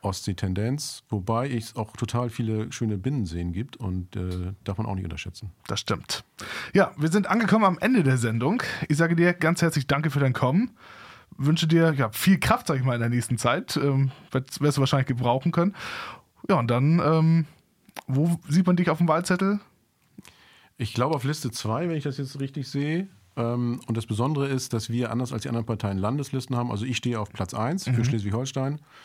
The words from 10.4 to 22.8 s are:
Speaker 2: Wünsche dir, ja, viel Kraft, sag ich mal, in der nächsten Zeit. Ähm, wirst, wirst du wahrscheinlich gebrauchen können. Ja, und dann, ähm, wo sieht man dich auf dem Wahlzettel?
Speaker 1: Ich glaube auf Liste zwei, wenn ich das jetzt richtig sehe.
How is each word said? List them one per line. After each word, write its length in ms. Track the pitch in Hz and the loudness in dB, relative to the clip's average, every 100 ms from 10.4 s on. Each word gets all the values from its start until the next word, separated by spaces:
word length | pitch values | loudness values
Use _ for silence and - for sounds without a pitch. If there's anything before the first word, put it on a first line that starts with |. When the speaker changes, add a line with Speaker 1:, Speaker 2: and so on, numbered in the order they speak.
| 127 160 240 - - - - - - - | 2 2 0 -4 -20 -20 -20 -20 -18 -4
Speaker 2:
Wünsche 300 | 139 160 160 | 0 2 4
dir, 260 | 165 165 | 4 4
ja, 160 | 139 113 | 2 0
viel 280 | - - 196 | 2 4 4
Kraft, 280 | - - - | 4 0 0
sag 100 | 139 | 0
ich 60 | 127 | 0
mal, 80 | 120 | 0
in 60 | |
der 80 | 117 | 2
nächsten 280 | 123 120 120 | 0 0 0
Zeit. 380 | 123 139 - - | 2 0 0 -2
Ähm, 360 | 143 135 135 - - | 2 2 0 -2 -4
wirst, 300 | 131 131 - | -4 -4 -2
wirst 160 | 147 139 | 0 2
du 40 | |
wahrscheinlich 260 | 135 143 127 | 2 2 0
gebrauchen 440 | 123 120 127 175 | 0 0 2 2
können. 240 | 170 180 - - - - - _ _ - | 2 0 0 -10 -10 -12 -14 _ _ 0
Ja, 80 | 175 | 2
und 80 | 120 | 4
dann, 300 | 120 139 165 | 4 4 4
ähm, 420 | 135 160 160 165 156 - _ _ _ - - | 4 4 6 4 2 -6 _ _ _ -14 -2
wo 320 | 131 165 170 - | 2 2 0 0
sieht 180 | 160 180 | 2 4
man 100 | 180 | 4
dich 120 | 170 | 2
auf 100 | 156 | 2
dem 80 | 170 | 4
Wahlzettel? 520 | 160 190 180 190 202 - _ _ _ _ - - _ - _ _ - | 2 2 0 2 -2 -6 _ _ _ _ -20 -20 _ -20 _ _ -8
Speaker 1:
Ich 160 | 117 | -4
glaube 220 | 120 131 151 | 0 0 0
auf 80 | |
Liste 280 | 131 151 127 | -2 -4 -6
zwei, 360 | - 107 117 175 | -6 -4 -2 -2
wenn 60 | 160 | -4
ich 60 | |
das 140 | 143 135 | -4 -6
jetzt 220 | 135 143 | -8 -6
richtig 280 | 135 143 131 | -8 -8 -6
sehe. 400 | 143 | -4